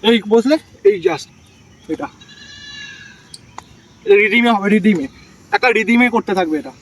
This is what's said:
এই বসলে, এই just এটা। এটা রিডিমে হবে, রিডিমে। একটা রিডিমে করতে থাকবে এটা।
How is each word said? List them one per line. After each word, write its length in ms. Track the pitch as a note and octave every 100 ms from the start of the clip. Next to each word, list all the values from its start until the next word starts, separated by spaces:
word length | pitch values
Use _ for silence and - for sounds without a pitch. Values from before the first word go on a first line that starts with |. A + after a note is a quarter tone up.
| G#3
এই 80 | A#3 G3
বসলে, 240 | A3+ A#3 D#4 - - G4
এই 80 | G4+ E4+
just 220 | E4 - _ _ _ - _ -
এটা। 140 | D#3 C#3+ - - - - - - - - - - - - - - - - - _ -
এটা 120 | - C#4+
রিডিমে 260 | G#3+ A3+ A#3 A3
হবে, 120 | G3
রিডিমে। 320 | G#3+ G3 F3+ C3+ - - - -
একটা 160 | - B3+ A3
রিডিমে 280 | G#3 A#3 B3
করতে 180 | A3+ - F#3+
থাকবে 180 | E3+ D#3
এটা। 120 | C3 -